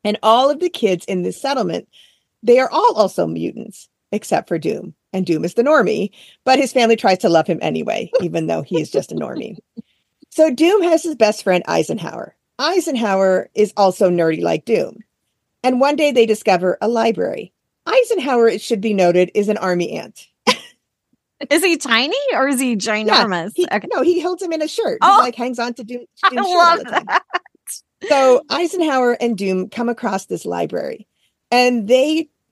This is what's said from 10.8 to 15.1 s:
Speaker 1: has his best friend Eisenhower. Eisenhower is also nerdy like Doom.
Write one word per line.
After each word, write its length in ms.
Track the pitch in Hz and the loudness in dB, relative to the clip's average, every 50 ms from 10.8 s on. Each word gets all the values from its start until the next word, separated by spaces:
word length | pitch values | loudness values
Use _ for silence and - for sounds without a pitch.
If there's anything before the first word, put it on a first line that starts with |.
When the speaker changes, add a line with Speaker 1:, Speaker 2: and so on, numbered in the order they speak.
Speaker 1:
has 200 | 339 349 330 330 | 2 2 2 0
his 120 | 330 339 294 | 0 -4 0
best 280 | - 220 208 214 - | 2 2 2 2 -2
friend 220 | - 202 180 175 - | -2 0 0 0 0
Eisenhower. 680 | - 165 165 156 - 160 - 165 156 - - - - _ _ _ _ _ - | 0 -2 -2 0 -2 -6 -8 -8 -10 -10 -12 -14 -16 _ _ _ _ _ -4
Eisenhower 920 | 262 311 370 381 311 330 277 226 233 208 190 190 190 190 185 180 - - _ | -4 0 0 -2 -2 -2 -4 -2 -2 0 0 2 2 2 2 0 -2 -4 _
is 180 | - 214 196 - | 0 0 0 2
also 340 | - 202 190 185 - 214 180 | 2 2 2 4 2 2 2
nerdy 320 | 180 175 165 165 160 160 | 2 2 0 0 0 -2
like 220 | 170 170 165 156 _ | -2 -2 -2 -4 _
Doom. 340 | - 226 175 143 - - - - _ | -2 -2 -2 -2 -4 -8 -20 -20 _